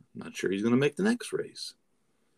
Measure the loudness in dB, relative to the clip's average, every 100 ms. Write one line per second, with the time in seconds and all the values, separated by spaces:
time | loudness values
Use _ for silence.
0 | _ -16 -12 -6 -4 0 4 4 4 2
1 | 0 0 -2 -6 -6 -10 -16 -16 _ _
2 | _ _ _